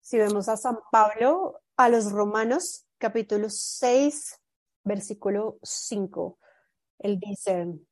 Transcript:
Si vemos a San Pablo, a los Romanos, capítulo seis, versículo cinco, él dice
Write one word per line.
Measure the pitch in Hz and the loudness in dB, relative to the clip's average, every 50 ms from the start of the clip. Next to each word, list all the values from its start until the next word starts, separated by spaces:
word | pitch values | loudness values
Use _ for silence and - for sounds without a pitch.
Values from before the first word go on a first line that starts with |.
Si | _ - - | _ -2 0
vemos | 233 214 208 208 202 196 - | 0 2 2 0 -2 -2 -2
a | 220 | -4
San | 214 - 262 240 226 - - | -4 -2 -6 -6 -6 -6 2
Pablo, | - 339 320 214 311 220 233 262 311 370 381 - - - _ _ _ | 4 6 6 6 6 4 4 4 4 4 0 -4 -6 -12 _ _ _
a | - 247 240 | 4 6 6
los | 240 233 214 208 | 6 4 2 0
Romanos, | 202 202 208 208 208 220 247 233 247 330 349 - - - _ _ _ | 0 0 0 0 2 0 0 2 0 0 -2 -6 -12 -14 _ _ _
capítulo | _ - 226 208 233 220 _ 208 208 208 214 | _ -4 -2 -2 -2 -2 _ -2 -2 -2 -2
seis, | 202 - - - - - - 247 247 262 285 294 285 - - - - _ _ _ _ _ _ _ _ _ _ | -6 -8 -8 -8 -6 0 2 4 4 4 4 2 0 -2 -12 -14 -16 _ _ _ _ _ _ _ _ _ _
versículo | 202 202 202 196 - 208 - - 202 202 202 214 220 214 _ - | -4 -4 -4 -6 -10 -12 -6 -4 -2 -2 0 -2 -4 -8 _ -14
cinco, | - - - - - 233 202 196 185 202 - - 180 180 _ _ _ _ _ _ _ _ _ _ _ _ _ | -12 -10 -10 -8 -8 -4 -4 -4 -4 -6 -8 -8 -8 -10 _ _ _ _ _ _ _ _ _ _ _ _ _
él | - 202 208 185 | -4 -4 -4 -4
dice | 180 208 202 - - 202 190 180 170 175 170 151 _ _ | -6 -8 -12 -8 -4 -4 -2 -2 -4 -6 -8 -12 _ _